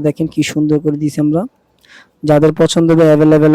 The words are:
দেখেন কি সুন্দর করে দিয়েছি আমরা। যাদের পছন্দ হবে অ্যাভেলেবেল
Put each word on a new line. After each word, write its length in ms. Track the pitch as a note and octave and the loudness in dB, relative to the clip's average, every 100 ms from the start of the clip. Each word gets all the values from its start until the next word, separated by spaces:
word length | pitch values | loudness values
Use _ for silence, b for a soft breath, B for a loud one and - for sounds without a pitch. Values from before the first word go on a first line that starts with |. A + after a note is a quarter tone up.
| D3 | -4
দেখেন 200 | D3 D#3+ | -4 -6
কি 80 | D3+ D3 | -4 -6
সুন্দর 240 | D#3 D3+ D3+ | -4 -2 -2
করে 120 | D3+ D3 | -2 -4
দিয়েছি 160 | D3+ C#3+ | -6 -4
আমরা। 180 | D3+ D#3+ A#3 - _ _ b b b _ D3 | -2 -2 -6 -12 _ _ b b b _ -2
যাদের 240 | D3 D#3 D#3 | 2 2 0
পছন্দ 260 | E3 F3 E3 | 0 0 2
হবে 120 | E3 D#3+ | 2 4
অ্যাভেলেবেল 460 | D3+ D#3 D#3 D3 | 4 4 4 4